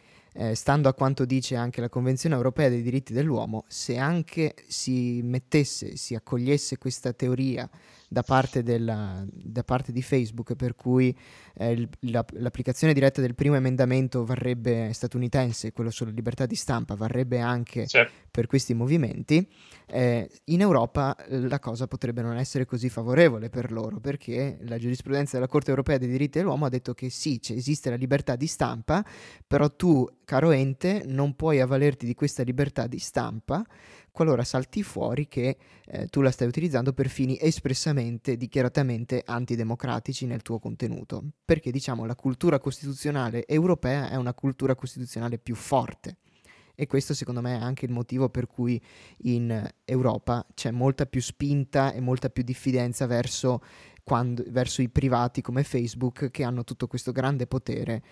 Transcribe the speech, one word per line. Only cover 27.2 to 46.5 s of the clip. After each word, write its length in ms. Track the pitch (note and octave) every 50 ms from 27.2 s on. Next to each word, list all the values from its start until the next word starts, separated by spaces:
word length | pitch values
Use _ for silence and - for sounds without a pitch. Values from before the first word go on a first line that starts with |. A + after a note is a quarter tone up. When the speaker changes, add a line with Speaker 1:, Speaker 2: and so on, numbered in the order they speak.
| - D#3+ C3+ A#2
Speaker 1:
c'è, 140 | - - A#2
esiste 380 | A#2 A#2+ C3+ D3+ D3 - C3
la 60 | A#2+
libertà 380 | A#2+ C3 B2+ C#3 C#3 - - B2+
di 140 | A#2+ C#3 E3
stampa, 560 | - - D3 A#2+ A#2+ A#2 A2+ - D3+ F#3+ G#3 - - - - - - - -
però 240 | _ - C#3+ D3 D3
tu, 340 | - _ - F3+ D#3+ C3+ B2 - - _ _
caro 260 | - D3 C3 D3 E3+
ente, 540 | D#3 C3+ C3+ C3+ C3+ - - F3+ G3 G#3 -
non 300 | C3+ C3 C3+ C#3+ C#3+ C#3
puoi 240 | - D#3 D#3+ D#3 C3+
avvalerti 460 | B2+ B2+ C#3 C3+ C#3+ D3 C3+ - -
di 80 | A#2 B2
questa 280 | - D3 C#3+ - - B2+
libertà 460 | A#2+ B2 B2+ C#3+ C#3 - - A#2 A#2+
di 100 | A#2+ -
stampa 640 | - - - - A#2+ A#2 A2 A2+ - - B2+ E3+ A3+ - - - - - - - - _ _
qualora 320 | - E3 D#3+ C#3 A#2 B2
salti 380 | - - C3 C3 - - - G2+
fuori 460 | - - G2+ - A#2 A#2 C3+ D3 -
che, 280 | - B2+ A#2+ C3 C3+ - _ - - - _
eh, 200 | - - - -
tu 140 | - - C#3
la 100 | C3+ C3
stai 180 | B2 - B2+ A#2+
utilizzando 440 | A#2+ - D#3+ F3+ C#3 B2 A#2+ C3+ C3
per 160 | - C3+ B2+
fini 300 | - - C3 B2+ C3 -
espressamente, 960 | - D#3 D#3+ - - C3+ C3 - - D#3+ D3 C#3 A#2 A#2 A#2+ A#2 - - B2+
dichiaratamente 840 | A#2 B2+ A2+ - C#3 B2+ B2 - - C#3+ B2+ B2 A2 A#2+ - B2+ B2 -
antidemocratici 1040 | - A2+ A#2+ B2 A#2+ B2 A#2 A2+ A2+ A2+ A#2 - B2+ A#2+ A#2+ - - C3 - C3
nel 160 | B2 A#2+ A#2+ -
tuo 160 | - A#2 A2
contenuto. 640 | - A#2 A2+ - B2 A2 A#2 - A2+ - - F#2+ - D3 - _ _
Perché, 260 | - E3 D#3+ - C3
diciamo, 340 | A#2+ C3+ - - B2+ A#2 A2+
la 120 | A2+ B2
cultura 420 | - - C3+ B2+ - - F3 D3+ C3
costituzionale 880 | - C#3 B2+ - - C#3 C#3 C3 - D3 D3 C#3+ B2+ A2+ A#2 A#2+ A#2
europea 640 | - D3 D#3 E3 F3+ F3 - - B2 C3 C#3+ C3 B2+
è 60 | -
una 180 | C3 B2 B2+ B2+
cultura 400 | - - C#3 C3 - C3 C3 C3
costituzionale 640 | B2+ - C3 - B2+ B2+ B2 - A2+ A#2 A#2+ A#2+ A2+
più 160 | - - A#2
forte. 640 | G#2+ - - C#3+ C3 - - - - - - - _ _ _ _ _ _ _